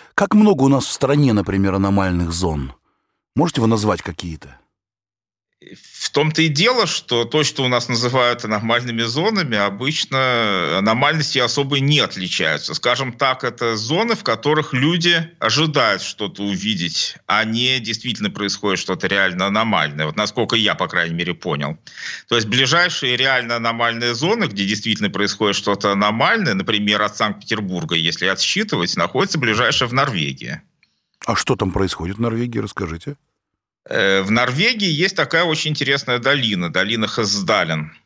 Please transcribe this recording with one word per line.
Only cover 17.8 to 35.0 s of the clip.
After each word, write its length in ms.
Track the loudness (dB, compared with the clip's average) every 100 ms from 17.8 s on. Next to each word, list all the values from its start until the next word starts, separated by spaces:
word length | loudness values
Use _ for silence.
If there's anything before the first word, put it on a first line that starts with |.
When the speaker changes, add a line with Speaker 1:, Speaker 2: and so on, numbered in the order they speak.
| -2 -6 -6 -4 -4
Speaker 2:
происходит 500 | -2 -4 -2 -2 -2
что-то 280 | -2 -4 0
реально 400 | 2 2 0 0
аномальное. 580 | 2 2 2 0 -2 -4
Вот 100 | -2
насколько 400 | -4 -2 0 2
я, 200 | 0 0
по 120 | -2
крайней 280 | 0 -2 -2
мере, 180 | -4
понял. 440 | -4 -4 -4 -4 -8 -14 -14 -12 -12 -2
То 60 | -2
есть 120 | 0
ближайшие 680 | 0 2 2 2 0 -2 0
реально 380 | 2 0 0 -2
аномальные 580 | -2 0 0 0 -2
зоны, 320 | 0 0 0 -2
где 180 | -2 -2
действительно 440 | -2 -2 -2 -2
происходит 460 | 0 -2 0 0 2
что-то 360 | 0 0 2
аномальное, 640 | 2 2 2 2 2 0
например, 480 | -2 0 0 2 2
от 160 | 0 0
Санкт-Петербурга, 800 | -2 -2 -4 -4 -2 -4 -2 0
если 320 | 0 0 -2
отсчитывать, 680 | 0 0 -2 -2 -2 -2 0
находится 440 | 0 0 0 0
ближайшая 500 | 0 2 2 2 0
в 40 |
Норвегии. 680 | 0 0 0 -4 -6 -10 -12 -14 _ _ _ _ _ -4
Speaker 1:
А 100 | -2
что 200 | 0 0
там 160 | 0
происходит 460 | 0 -2 -2 -6 -4
в 40 |
Норвегии, 380 | -4 -2 -4 -4
расскажите. 580 | -6 -6 -8 -8 -10 -14 _ _ _ _ _ _ -6
Speaker 2:
Э, 320 | 0 2 2
в 100 | 2
Норвегии 580 | 2 2 2 0 0 0
есть 260 | 0